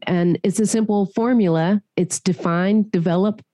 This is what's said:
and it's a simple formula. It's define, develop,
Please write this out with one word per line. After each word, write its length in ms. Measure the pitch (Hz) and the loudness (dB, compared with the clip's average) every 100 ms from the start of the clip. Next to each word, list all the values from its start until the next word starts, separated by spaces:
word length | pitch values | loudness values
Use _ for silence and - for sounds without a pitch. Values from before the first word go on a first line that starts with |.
| - | -2
and 280 | 175 175 170 | 0 0 0
it's 160 | 202 190 | -2 0
a 80 | 208 | 0
simple 400 | 220 214 208 196 | 0 0 0 -2
formula. 680 | - 226 247 190 165 165 208 - - | -2 0 2 2 2 0 -2 -2 -4
It's 220 | 175 - | -4 -2
define, 720 | - 175 180 170 190 214 208 | -4 -2 -2 0 2 0 0
develop, 500 | 180 170 170 208 208 - | -2 0 0 0 -4 -12